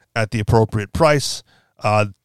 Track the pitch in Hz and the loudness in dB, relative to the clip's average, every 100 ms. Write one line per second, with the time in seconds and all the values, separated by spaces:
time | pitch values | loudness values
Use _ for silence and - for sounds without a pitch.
0 | _ 117 110 113 101 113 110 107 101 - | _ -6 -4 -4 2 2 2 -2 -6 0
1 | 156 147 - - - _ _ _ 107 107 | 2 2 -2 -10 -16 _ _ _ -2 0
2 | 101 - | -2 -6